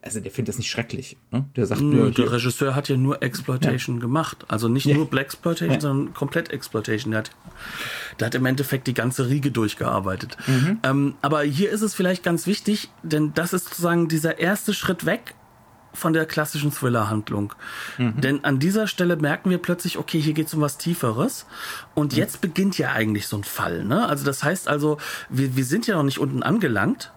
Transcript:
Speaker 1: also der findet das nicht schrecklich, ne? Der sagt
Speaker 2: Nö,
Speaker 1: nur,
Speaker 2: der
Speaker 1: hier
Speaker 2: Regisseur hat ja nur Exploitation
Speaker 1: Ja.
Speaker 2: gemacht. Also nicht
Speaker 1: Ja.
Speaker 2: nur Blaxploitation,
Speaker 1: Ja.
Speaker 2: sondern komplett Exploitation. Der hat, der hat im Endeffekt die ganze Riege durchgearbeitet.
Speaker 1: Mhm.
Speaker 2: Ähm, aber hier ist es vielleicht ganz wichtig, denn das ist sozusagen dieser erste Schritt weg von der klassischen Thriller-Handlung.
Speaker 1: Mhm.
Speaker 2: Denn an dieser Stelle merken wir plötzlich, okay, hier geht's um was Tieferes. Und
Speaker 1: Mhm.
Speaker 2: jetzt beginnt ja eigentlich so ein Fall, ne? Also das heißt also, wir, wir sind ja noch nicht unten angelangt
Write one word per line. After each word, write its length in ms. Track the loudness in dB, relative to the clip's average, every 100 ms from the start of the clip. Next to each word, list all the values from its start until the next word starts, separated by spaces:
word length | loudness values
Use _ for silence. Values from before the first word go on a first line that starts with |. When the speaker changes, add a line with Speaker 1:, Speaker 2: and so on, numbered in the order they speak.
Speaker 1:
also 180 | -8 -8
der 100 | -8
findet 200 | -6 -4
das 40 | -4
nicht 120 | -4
schrecklich, 460 | -4 -4 -6 -12 -18 _
ne? 140 | -4 -4 -2
Der 100 | 0
sagt 140 | 2
Speaker 2:
Nö, 160 | 4 6
Speaker 1:
nur, 80 | 4
Speaker 2:
der 140 | 4 2
Speaker 1:
hier 60 |
Speaker 2:
Regisseur 440 | 2 0 0 0 0
hat 120 | 0
ja 80 | 2
nur 280 | 2 0
Exploitation 720 | -2 -4 -4 0 0 0 -2 -4
Speaker 1:
Ja. 60 |
Speaker 2:
gemacht. 420 | 0 0 -2 -6 -4
Also 220 | -2 2
nicht 180 | 2 4
Speaker 1:
Ja. 80 |
Speaker 2:
nur 160 | 4 4
Blaxploitation, 640 | 0 -2 -4 -2 -2 0
Speaker 1:
Ja. 60 | 2
Speaker 2:
sondern 340 | 2 0 -2
komplett 360 | -4 -2 -2 -4
Exploitation. 580 | -8 -4 -4 -2 -2 0
Der 80 | -2
hat, 140 | -4 -12 -20 -16 -14 -10 -8 -8 -10 -4
der 60 | -2
hat 100 | 0
im 100 | 2
Endeffekt 400 | 2 0 -2 0
die 80 |
ganze 340 | 0 0 0 0
Riege 220 | 2 0
durchgearbeitet. 840 | 0 0 0 0 0 -2 -4 -6 -10 0
Speaker 1:
Mhm. 320 | 2 4 2
Speaker 2:
Ähm, 300 | 2 2 2 0
aber 200 | 0 2
hier 280 | 2 2 0
ist 100 | 2
es 100 | -2
vielleicht 300 | 0 0 2
ganz 240 | 0 0 0
wichtig, 440 | 0 0 -2 -2 -12
denn 320 | -2 0 2
das 180 | 0 0
ist 120 | -2
sozusagen 420 | -4 -2 2 2 2
dieser 320 | 2 0 0
erste 360 | 0 0 0
Schritt 320 | -2 0 -2 0
weg 280 | -2 -6 -20 -20 -20 -20 -20 -18
von 200 | -4 0
der 120 | 2 2
klassischen 440 | -2 -2 0 -2
Thriller-Handlung. 840 | 0 0 2 2 0 -2 -2 -4 -6 -14 -12 -12 -2
Speaker 1:
Mhm. 220 | 0 2
Speaker 2:
Denn 240 | 0 0
an 160 | 2 2
dieser 260 | 2 2 0
Stelle 300 | 0 0 2
merken 340 | 0 0 2
wir 80 | 0
plötzlich, 400 | 0 -2 -2 -6
okay, 220 | -2 0
hier 140 | 0
geht's 200 | 0 -2
um 60 | 0
was 180 | 0 0
Tieferes. 680 | -4 0 0 2 0 -2 -14 -14 -12 -12 -6
Und 180 | -2 0
Speaker 1:
Mhm. 60 | 2
Speaker 2:
jetzt 220 | 0 0
beginnt 380 | -2 2 0 2
ja 140 | 0
eigentlich 340 | 2 2 0 -2
so 100 | -6
ein 60 |
Fall, 400 | -6 -4 -2 -2
ne? 220 | 0 2 2
Also 160 | 0
das 200 | 0 0
heißt 240 | 0 -2 0
also, 300 | 0 2 0 -4 -10 -6
wir, 260 | 0 2 2
wir 80 |
sind 240 | 2 0 2
ja 80 | 2
noch 80 |
nicht 160 | 2 2
unten 240 | 0 0
angelangt 680 | 2 2 2 2 2 0 -6